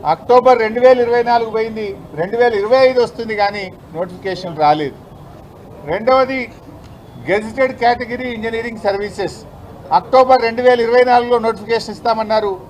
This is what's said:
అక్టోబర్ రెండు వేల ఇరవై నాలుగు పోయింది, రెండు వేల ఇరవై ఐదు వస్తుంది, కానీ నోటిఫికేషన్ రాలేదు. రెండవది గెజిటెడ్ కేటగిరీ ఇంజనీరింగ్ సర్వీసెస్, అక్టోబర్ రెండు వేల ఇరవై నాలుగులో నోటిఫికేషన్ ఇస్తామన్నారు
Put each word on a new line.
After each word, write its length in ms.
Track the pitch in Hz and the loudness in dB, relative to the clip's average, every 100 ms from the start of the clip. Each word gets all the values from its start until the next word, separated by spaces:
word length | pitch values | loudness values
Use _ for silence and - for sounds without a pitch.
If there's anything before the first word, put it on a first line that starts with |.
| 151 | -2
అక్టోబర్ 540 | 165 - 247 247 247 | -4 4 4 6 4
రెండు 200 | 220 233 | 2 4
వేల 200 | 254 254 | 4 4
ఇరవై 240 | 233 240 | 2 0
నాలుగు 260 | 240 240 226 | 2 0 0
పోయింది, 480 | 220 226 220 208 196 - 143 | -4 -4 -6 -8 -10 -12 -8
రెండు 220 | 180 233 | -4 0
వేల 160 | 240 | 2
ఇరవై 240 | 214 208 262 | 2 2 4
ఐదు 240 | 262 247 | 4 4
వస్తుంది, 340 | 226 - 226 208 | 0 -4 -8 -2
కానీ 380 | 202 208 190 - - 165 | -2 -2 -10 -14 -14 -10
నోటిఫికేషన్ 600 | 180 180 196 180 180 151 | -8 -8 -8 -8 -10 0
రాలేదు. 380 | 151 151 143 - - - - - - - - - 143 | 2 2 -2 -10 -20 -20 -20 -20 -20 -20 -20 -18 -8
రెండవది 680 | 185 226 262 262 262 233 - - - - - - - 120 | -4 0 2 0 -4 -8 -14 -20 -20 -20 -20 -20 -16 -4
గెజిటెడ్ 460 | 202 214 220 262 - | -4 -4 -4 -4 0
కేటగిరీ 540 | 240 240 233 240 254 | -2 -2 -6 -8 -8
ఇంజనీరింగ్ 480 | 226 226 226 233 220 | -8 -8 -6 -8 -6
సర్వీసెస్, 680 | 208 196 208 208 180 - - - - - - | -4 -4 -6 -6 -8 -8 -20 -20 -20 -20 -2
అక్టోబర్ 500 | 170 - 262 254 254 | -2 2 2 4 4
రెండు 200 | 226 226 | 2 2
వేల 200 | 247 247 | 2 2
ఇరవై 220 | 233 247 | 2 2
నాలుగులో 360 | 247 247 240 240 | 4 2 2 0
నోటిఫికేషన్ 560 | 220 220 208 226 220 208 | 0 -4 -4 -4 -4 -6
ఇస్తామన్నారు 640 | 233 220 214 220 208 185 - | -4 -2 0 -2 -2 -6 -12